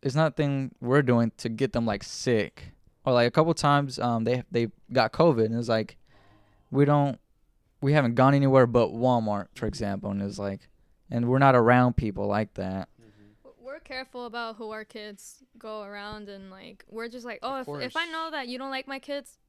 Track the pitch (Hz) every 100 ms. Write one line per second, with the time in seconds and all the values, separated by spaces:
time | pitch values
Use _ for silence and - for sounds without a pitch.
0 | 139 135 160 - 147 139 135 - 120 135
1 | 131 120 117 - 120 113 131 120 117 104
2 | - - - 117 98 - - - _ _
3 | - 123 120 139 160 165 147 143 143 127
4 | 120 117 113 123 120 120 117 - _ -
5 | 110 - 170 123 110 117 117 113 107 -
6 | _ _ _ _ _ _ _ 135 143 147
7 | 143 123 _ _ _ _ _ _ 139 151
8 | 127 117 131 143 139 135 123 120 110 117
9 | 123 123 110 101 95 - 110 101 104 98
10 | 101 101 101 101 101 98 _ _ _ _
11 | _ 120 120 131 139 127 113 123 123 120
12 | 110 95 101 101 107 - 95 95 92 _
13 | - _ 104 _ - _ 240 294 - 262
14 | 262 254 240 240 233 220 220 214 214 233
15 | 214 202 - - 262 233 226 214 202 208
16 | 208 214 208 196 190 190 - 196 - 220
17 | 233 247 240 220 247 269 254 143 247 311
18 | 339 320 330 302 247 247 269 269 269 269
19 | 262 285 - _